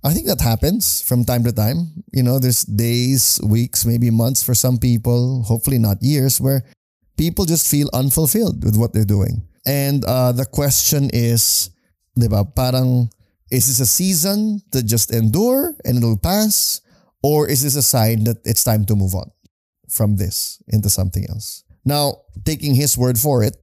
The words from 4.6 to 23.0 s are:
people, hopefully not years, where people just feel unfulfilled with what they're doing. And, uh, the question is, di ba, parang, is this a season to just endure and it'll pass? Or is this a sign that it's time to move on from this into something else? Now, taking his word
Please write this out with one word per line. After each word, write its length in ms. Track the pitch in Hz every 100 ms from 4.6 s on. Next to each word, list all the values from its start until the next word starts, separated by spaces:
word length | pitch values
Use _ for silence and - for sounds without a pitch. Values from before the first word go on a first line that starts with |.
| 131 123
people, 640 | 127 117 117 120 123 131
hopefully 360 | 107 113 - 131
not 240 | 107 98
years, 360 | 127 147 131 -
where 240 | 131 135 - _ _ _ _ -
people 280 | 160 170 180
just 200 | 165 -
feel 180 | 147 143
unfulfilled 720 | - 135 131 156 208 220 110
with 140 | - 107
what 160 | 117
they're 140 | 107 104
doing. 400 | 101 95 117 - _ -
And, 400 | 139 139 143 -
uh, 260 | 127 127
the 120 | 123 131
question 640 | - 143 131 - 147 139
is, 600 | 120 117 117 - - - _ _ _ _ -
di 80 | 117
ba, 180 | 101 101
parang, 640 | - 127 127 127 123 117 _ _ _ _
is 160 | 123 117
this 120 | 123
a 80 | 127
season 720 | - 185 180 180 202 220 208 _
to 120 | 131
just 280 | 110 113 -
endure 640 | 113 110 135 233 262 339 294
and 140 | - 123
it'll 200 | 117 107
pass? 600 | 165 202 220 - - - _ _ _ _
Or 240 | 139 151 151
is 140 | 135
this 120 | 143 139
a 60 |
sign 420 | 127 131 110 113 110
that 120 | 113 -
it's 180 | 113
time 220 | - 110 101
to 100 | 104
move 200 | 95 92
on 160 | - _ _ _ _ _ _
from 260 | - 107 98
this 440 | 101 - - - -
into 220 | 107 101
something 360 | - 92 98 -
else? 340 | 107 - - _ _
Now, 440 | 131 147 143 - _ - -
taking 300 | 156 151 127
his 220 | 147
word 200 | -